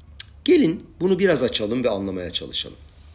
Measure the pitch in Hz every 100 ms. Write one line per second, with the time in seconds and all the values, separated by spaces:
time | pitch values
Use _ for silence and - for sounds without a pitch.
0 | - - - - - 349 180 180 - -
1 | 180 185 196 143 120 - 107 123 120 101
2 | 98 92 87 - 64 - - - - -
3 | -